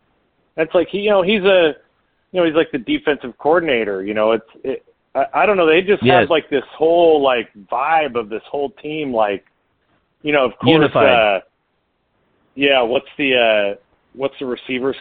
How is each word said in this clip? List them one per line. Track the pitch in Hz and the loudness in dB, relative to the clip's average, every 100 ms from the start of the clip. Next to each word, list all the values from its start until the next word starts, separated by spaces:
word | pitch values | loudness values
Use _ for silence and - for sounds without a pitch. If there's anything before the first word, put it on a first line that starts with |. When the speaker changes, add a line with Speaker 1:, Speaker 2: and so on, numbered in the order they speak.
| _ _ _ _ _ - | _ _ _ _ _ -6
Speaker 1:
That's | 160 | -2
like, | 185 160 | 0 0
he, | 190 | -2
you | 202 | 0
know, | 202 | 0
he's | 180 214 | 2 0
a, | 185 185 165 135 _ _ _ _ _ | 2 4 2 -2 _ _ _ _ _
you | 185 | -2
know, | 165 | 0
he's | 156 | 0
like | 156 | -2
the | 139 | -4
defensive | 113 147 156 139 127 - | -4 -4 -2 -4 -6 -6
coordinator. | 143 175 165 120 104 95 | 0 0 0 -2 -2 -4
You | 98 | -4
know, | 107 107 | 0 0
it's, | 113 - - | 0 -4 -12
it, | 135 127 - _ _ | -10 -10 -12 _ _
I, | 127 139 | -6 -4
I | 143 190 | 0 0
don't | 196 | 2
know. | 160 | 2
They | 160 | 2
just | 190 202 | 2 0
Speaker 2:
Yes. | 120 - | 2 2
Speaker 1:
have, | 202 | 2
like, | 160 - | -2 -2
this | 139 - - | -6 -6 -2
whole, | 160 170 170 156 | 0 2 2 2
like, | 139 123 107 104 95 | 2 0 -4 -16 -10
vibe | 123 143 160 151 120 | -6 -2 0 0 -6
of | 107 | -8
this | 107 - | -12 -10
whole | 143 139 - | -8 -8 -8
team. | 151 156 143 | -12 -8 -4
Like, | 117 107 98 - _ _ _ _ _ _ _ | -2 -2 -2 -10 _ _ _ _ _ _ _
you | 151 | -2
know, | 147 | 0
of | 127 - | 0 0
course, | - | 2
Speaker 2:
Unified. | 160 143 127 113 | 4 2 2 4
Speaker 1:
uh, | 123 107 95 - _ _ _ _ _ _ _ _ _ _ - | 4 2 0 -6 _ _ _ _ _ _ _ _ _ _ -4
yeah. | 143 135 | 0 2
What's | 117 135 - - | 2 -2 -6 -6
the, | 139 127 117 107 101 101 | -2 2 2 2 0 -6
uh, | _ _ _ | _ _ _
what's | 120 135 - | -10 -8 -8
the | 135 | -10
receivers | 120 - 127 131 127 | -10 -8 -6 -4 -6